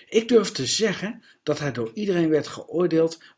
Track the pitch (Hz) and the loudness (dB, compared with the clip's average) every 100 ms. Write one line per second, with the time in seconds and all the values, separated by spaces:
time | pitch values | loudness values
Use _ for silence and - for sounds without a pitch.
0 | - 220 226 240 196 - 127 - 214 175 | 0 0 4 4 4 -4 -4 0 0 -2
1 | 196 - _ _ - 147 147 123 113 - | -6 -10 _ _ -6 -4 -4 -4 -8 -6
2 | 202 175 160 151 143 - - 160 180 160 | -2 0 2 2 -2 -12 -6 0 2 2
3 | 165 - - | 2 -2 -20